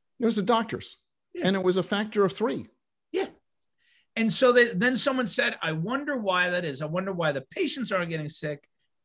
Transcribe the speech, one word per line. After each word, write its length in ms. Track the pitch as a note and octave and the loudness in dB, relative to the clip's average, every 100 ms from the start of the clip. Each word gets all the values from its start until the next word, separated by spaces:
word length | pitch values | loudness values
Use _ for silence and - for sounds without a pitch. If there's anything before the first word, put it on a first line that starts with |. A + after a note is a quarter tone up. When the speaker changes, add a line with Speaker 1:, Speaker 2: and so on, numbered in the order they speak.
| _ - | _ -2
Speaker 1:
It 60 | A3+ | 0
was 120 | G#3+ | 0
the 40 | |
doctors. 560 | G3 A3+ A3 - - - _ _ _ | 2 2 0 -6 -8 -18 _ _ _
Speaker 2:
Yeah. 100 | F4 F#3+ | -4 0
Speaker 1:
And 100 | G3 | 2
it 80 | |
was 140 | F#3 F#3 | 2 2
a 60 | |
factor 420 | E3 G3+ G#3+ G#3+ F#3+ | 2 -2 0 2 2
of 80 | |
three. 320 | - A#3 G3+ - _ _ _ _ | 2 -2 -2 -8 _ _ _ _
Speaker 2:
Yeah. 160 | F#4 - - _ _ _ _ _ _ _ A3+ | -4 -4 -8 _ _ _ _ _ _ _ -2
And 180 | A3+ | 0
so 180 | D#3+ B3+ | 4 6
they, 180 | B3 A#3 | 8 6
then 260 | F3+ B3 C4 | 4 0 2
someone 320 | C#4 C4 A3 | 0 0 0
said, 280 | - A#3 - | 0 -2 -2
I 100 | E3 | -4
wonder 440 | D#3+ F#3+ C4+ D4 C4 | -4 -2 -4 -4 -4
why 320 | G3 F3+ F3+ | 0 0 2
that 160 | F3+ E3 | 0 -2
is. 160 | C3 | -6
I 60 | D3+ | -6
wonder 260 | F3 F#3+ | -4 -4
why 180 | F3 D#3 | -2 -2
the 100 | C#3 | -2
patients 500 | - - D#4 C4+ G#3 | -6 -4 -4 -4 -2
aren't 180 | F#3+ E3+ | -2 -2
getting 180 | D#3 D3 | -6 -8
sick 400 | - D3+ C#3+ _ _ _ _ | -8 -8 -8 _ _ _ _